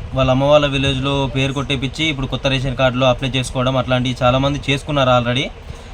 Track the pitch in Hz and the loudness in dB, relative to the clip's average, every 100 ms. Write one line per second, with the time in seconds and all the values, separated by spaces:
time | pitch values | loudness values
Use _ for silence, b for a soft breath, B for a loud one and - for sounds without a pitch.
0 | - 131 131 131 139 147 143 139 139 131 | -6 0 2 4 6 6 4 0 0 0
1 | 135 139 135 135 135 139 131 135 131 - | -2 -2 -2 -2 -2 -2 -4 -4 -4 -2
2 | 160 135 131 127 135 131 131 120 131 123 | -2 -2 -4 -2 -2 -2 -2 0 0 2
3 | 131 120 131 131 123 131 127 131 123 127 | 2 2 -2 -2 -2 -2 0 0 0 0
4 | 127 123 123 131 139 143 139 139 - 143 | 0 0 2 2 2 -2 -2 -2 -2 0
5 | 127 123 120 123 175 - - B B | 4 4 2 -2 -4 -8 -14 B B